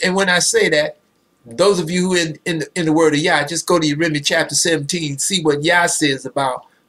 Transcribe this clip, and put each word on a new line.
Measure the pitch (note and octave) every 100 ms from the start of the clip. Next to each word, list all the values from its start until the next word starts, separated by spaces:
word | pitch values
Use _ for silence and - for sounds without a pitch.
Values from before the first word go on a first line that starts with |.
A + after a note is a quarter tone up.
and | F#3 F#3
when | G3
I | F3+
say | - A3+ F#3+
that, | D#3 D3+ - _ _ _ _ A#2+
those | A#2 G3 F#3+
of | D#3
you | F3+ F#3
who | F3+
in, | E3 D3 -
in, | E3 - -
in | D#3+
the |
word | D#3 D#3+
of | D3
Yah, | E3+ D#3 C#3+
just | E3 -
go | F3+
to | D#3
Yeremiah | C#3+ E3+ D3 C#3
chapter | E3 D#3 D3
seventeen, | F3 D#3+ C#3+ F3 D#3 C#3
see | - F#3+
what | D#3 C#3+
Yah | D#3 F3 E3+
says | - D3+ C3+ C3
about | - C3+ B2 - _